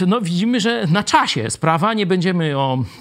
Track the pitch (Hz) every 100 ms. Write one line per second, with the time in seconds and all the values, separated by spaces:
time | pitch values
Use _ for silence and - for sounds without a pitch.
0 | 180 233 170 175 226 247 214 233 175 196
1 | 202 311 247 127 113 - 160 160 208 220
2 | 185 185 180 180 160 139 135 127 120 -